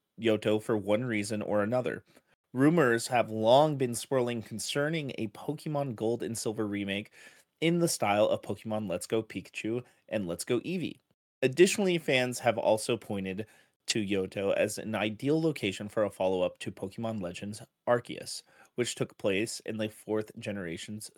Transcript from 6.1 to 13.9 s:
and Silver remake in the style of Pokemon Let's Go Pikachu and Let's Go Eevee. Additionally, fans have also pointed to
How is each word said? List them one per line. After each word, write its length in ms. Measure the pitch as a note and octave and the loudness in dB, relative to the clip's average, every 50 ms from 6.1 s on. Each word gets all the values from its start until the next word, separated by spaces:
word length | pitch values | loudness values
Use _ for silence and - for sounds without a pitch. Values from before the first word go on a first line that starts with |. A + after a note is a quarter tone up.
| A#2+ A2+ | 0 0
and 140 | - D#2 A#2 | -2 -6 -6
Silver 300 | A2 - A#2+ G#2 A2 A2 | -4 -4 -4 -2 -2 -2
remake 440 | G#2 G2+ G2+ G2+ G2 G2 G2+ G#2 - _ - - - - - _ _ _ _ | -2 -2 -4 -2 -2 -2 -4 -4 -8 _ -20 -20 -20 -20 -20 _ _ _ _
in 160 | D#3 E3 E3+ F3 | 0 2 2 2
the 100 | E3+ E3 | 2 0
style 380 | - - - G2+ G2+ G#2 A2 | 0 0 2 2 4 4 4
of 160 | - G2+ G2+ | 4 2 -2
Pokemon 460 | - - G#2 - - A2+ G#2+ G#2+ G#2+ F#2 | -2 -8 -8 -8 -4 -4 -4 -4 -2 -4
Let's 180 | E2 F2+ - | -4 -6 -4
Go 160 | - A2+ A2 | -2 -2 -2
Pikachu 600 | A2 - - G2 - - - - - A2 A2+ B2 B2 - _ _ _ - | -2 -4 -10 -12 -12 -10 -14 -8 -6 -4 -4 -6 -6 -10 _ _ _ -6
and 160 | - A2 G2 | -4 -4 -4
Let's 180 | E2+ E2+ - - | -4 -6 -6 -2
Go 160 | - B2+ A#2+ | -2 -2 -2
Eevee. 380 | - D3+ F3+ F#3+ D3 - - - _ _ _ _ _ _ _ _ | -2 -4 -6 -4 -6 -8 -10 -12 _ _ _ _ _ _ _ _
Additionally, 540 | - C3+ C3 D3 F3 G3 - - G3+ F#3 F3 | -2 0 6 8 6 6 8 2 2 2 2
fans 420 | E3 - - C#3 B2+ B2+ B2+ B2 - | 0 2 2 4 4 4 2 -2 0
have 180 | - A#2+ A2 G#2+ | 0 2 2 4
also 380 | - F2+ A2 G#2+ - - A#2+ A2 | 4 4 4 4 2 -2 -2 -4
pointed 480 | - - G#2+ G2 F#2+ F#2+ F#2+ F#2+ G#2+ - - _ _ _ _ _ _ | -2 -6 -6 -4 -4 -4 -6 -6 -8 -10 -14 _ _ _ _ _ _
to 180 | - | -6